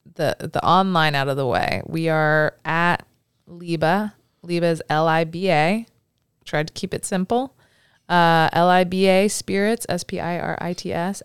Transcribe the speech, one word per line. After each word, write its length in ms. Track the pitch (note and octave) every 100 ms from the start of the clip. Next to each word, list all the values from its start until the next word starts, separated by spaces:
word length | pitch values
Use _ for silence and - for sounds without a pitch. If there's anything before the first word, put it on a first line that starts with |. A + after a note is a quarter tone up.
| -
the, 220 | F3 C#3+ -
the 260 | D#3+ -
online 500 | - F#3 F#3+ F3 D#3
out 140 | C#3+ C3+
of 80 | C3+
the 100 | B2+
way, 360 | F2+ - F#2 -
we 220 | E3 E3
are 460 | D#3 D#3 D#3 D3+ -
at 420 | - D#3+ F3 - - _ _ _ -
Liba. 680 | F3 F3 E3 D#3+ G3 G#3 - _ _
Liba 240 | F3 E3+ E3+
is 160 | D#3+ -
L 180 | D3+ E3
I 160 | D#3+
B 260 | E3 E3 F#3+
A. 360 | D3+ D#3+ A3 A3+ _ _ _ _ _
Tried 240 | - D3+ D#3+
to 40 |
keep 180 | - F#3
it 100 | - -
simple. 480 | F#3+ F#3 A#3+ C4+ - _ _ _ _ -
Uh, 400 | F3 E3+ E3 D#3+
L 160 | E3 F3+
I 140 | F3+
B 220 | F3+ F#3 F#3+
A 220 | F#3 G#3
Spirits, 560 | - - G3 G#3 A#3 -
S 140 | F3+
P 160 | - F#3+
I 200 | E3 E3+
R 180 | D#3+ -
I 120 | E3+
T 200 | F3+ F3+
S, 280 | E3+ F3+ G3